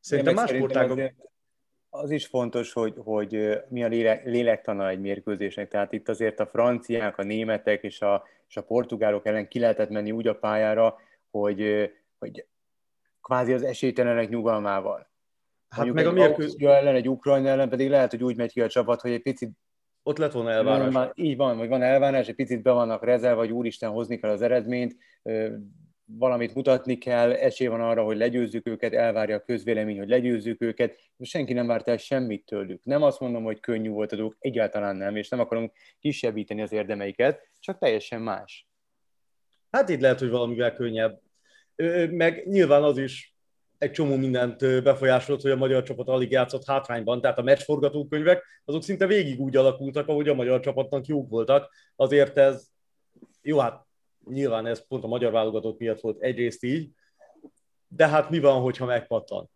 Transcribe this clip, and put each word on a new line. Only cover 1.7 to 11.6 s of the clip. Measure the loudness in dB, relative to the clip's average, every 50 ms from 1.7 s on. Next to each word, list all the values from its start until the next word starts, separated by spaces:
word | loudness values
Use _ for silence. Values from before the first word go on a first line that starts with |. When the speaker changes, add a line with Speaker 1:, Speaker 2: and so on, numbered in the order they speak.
| _ _ _ _
Speaker 2:
az | -12 -10 -6 -4
is | -4 -4 -6
fontos, | -4 -2 -2 -2 -2 -4 -4 -6 -4
hogy, | -4 -4 -4 -4 -4
hogy, | -8 -8 -4 -4 -4 -2 -2 -2
ö, | -2 0 0 0 -2 -4 -8
mi | -6 -4 -2
a | 0
lélek-, | 0 2 4 2 2 2 -2
lélektana | -2 -2 2 2 2 2 0 0 -6 -4 -2 -2 -4
egy | -4 -4
mérkőzésnek. | -4 -6 -6 -6 -4 -6 -6 -4 -6 -8 -6 -8 -10 -6
Tehát | -2 -4 -4 -2
itt | -6 -8 -6 -6
azért | -4 -2 -2 -4 -2 -2
a | -6
franciák, | -4 _ 0 2 2 2 0 -4 -4 -4 -4 -4 -4 -4 -6
a |
németek | -6 -4 -4 -4 -2 -2 -4 -2 0 0 -2 -2
és | -2 -10 -8 -4
a, | 0 0 0 0 -2 -8 _ _ _ _
és | -12
a | -12
portugálok | -8 _ -2 -2 -2 -2 -4 -2 0 0 0 0 -2
ellen | -2 -2 -2 -4 -6
ki | -4 0
lehetett | 2 2 2 2 -2 -2
menni | -2 -6 -4 -4
úgy | -6 -2 -2
a | -2 -2 -2
pályára, | -2 -2 0 0 0 0 2 4 2 2 2 -2 _ _ _ _ _ _
hogy, | _ -2 -2 -2 -2 -2